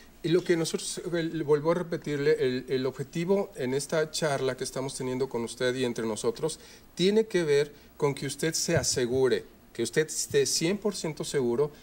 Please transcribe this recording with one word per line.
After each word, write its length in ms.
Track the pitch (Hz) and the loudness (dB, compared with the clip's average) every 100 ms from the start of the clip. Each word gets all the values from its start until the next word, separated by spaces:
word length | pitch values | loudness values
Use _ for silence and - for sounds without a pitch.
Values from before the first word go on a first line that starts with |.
| - - | -20 -8
y 60 | 165 | 0
lo 120 | 170 | 2
que 140 | 170 165 | 2 0
nosotros, 460 | 160 196 - - 180 | 0 -4 -6 -8 -4
el, 320 | 170 160 160 | -2 -2 -2
vuelvo 280 | 143 147 156 | 2 2 2
a 40 | 170 | 0
repetirle, 640 | - 165 - 147 143 156 | -2 -6 -4 0 2 4
el, 260 | 135 127 127 | 2 0 -2
el 160 | 131 131 | -2 -2
objetivo 680 | 123 135 170 170 196 196 - | -4 -6 -4 0 2 0 -4
en 160 | 127 | -2
esta 360 | 135 139 165 156 | -2 0 0 0
charla 460 | - 160 139 131 123 | 0 0 0 0 -2
que 80 | |
estamos 320 | 131 135 131 - | -4 -6 -6 -4
teniendo 320 | 127 127 131 | -4 -2 -2
con 160 | 117 | -2
usted 320 | 113 - 127 127 | -4 -2 0 2
y 80 | |
entre 240 | 123 120 113 | 0 -2 -4
nosotros 500 | 110 120 - 156 - - - - - | -2 -2 -2 -2 -4 -14 -20 -12 0
tiene 300 | 180 214 220 | 2 4 2
que 180 | 180 | 2
ver 300 | 160 143 147 - - - | 4 4 2 -4 -20 -2
con 180 | 147 135 | -2 0
que 100 | 139 | -6
usted 280 | - 160 | -2 -2
se 240 | 160 - 160 | 0 0 2
asegure 640 | - - 123 131 131 104 - - - - | 2 0 2 4 4 2 -2 -16 -12 -4
que 60 | |
usted 240 | 113 - 156 | -2 0 0
esté 400 | - - 143 135 | -2 0 2 2
cien 320 | - 156 202 | 2 0 0
por 160 | 208 202 | -2 -4
ciento 280 | 170 151 | -4 -6
seguro 480 | 170 147 123 127 147 - | -4 0 2 2 0 -4